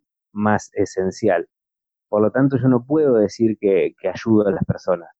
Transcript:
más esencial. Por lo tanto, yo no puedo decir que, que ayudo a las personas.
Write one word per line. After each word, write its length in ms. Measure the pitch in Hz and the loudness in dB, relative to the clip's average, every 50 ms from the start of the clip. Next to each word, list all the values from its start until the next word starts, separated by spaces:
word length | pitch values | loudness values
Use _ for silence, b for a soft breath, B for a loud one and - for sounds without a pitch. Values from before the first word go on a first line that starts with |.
| _ _ _ _ _ _ | _ _ _ _ _ _
más 400 | - 104 104 107 107 95 - - - | -8 -4 0 0 0 0 -4 -6 -4
esencial. 720 | 104 98 - - 95 92 95 90 - - 104 90 85 85 - _ _ _ _ _ _ _ _ _ _ _ | -4 -4 -4 -4 -4 -4 -4 -4 -2 -2 0 0 -2 -4 -8 _ _ _ _ _ _ _ _ _ _ _
Por 160 | - 104 104 107 | -4 -2 0 0
lo 80 | 104 | 0
tanto, 260 | - 127 139 139 139 | 2 0 0 0 0
yo 120 | 120 120 131 | 0 2 2
no 180 | 127 120 120 | 2 0 0
puedo 300 | 127 151 156 151 139 123 | -2 -2 0 2 2 2
decir 380 | 110 104 95 - - 117 110 107 - | 2 2 0 0 0 0 0 0 0
que, 320 | 107 101 98 90 82 85 - _ | 0 2 2 2 0 -2 -4 _
que 100 | - 92 | -8 -8
ayudo 380 | 90 - - 113 110 107 107 | -6 -4 0 2 2 4 4
a 40 | 101 | 2
las 140 | 95 - 92 | 0 -2 -2
personas. 440 | - - 87 - 98 90 85 82 80 _ | -4 -6 -6 -4 -4 -4 -4 -6 -12 _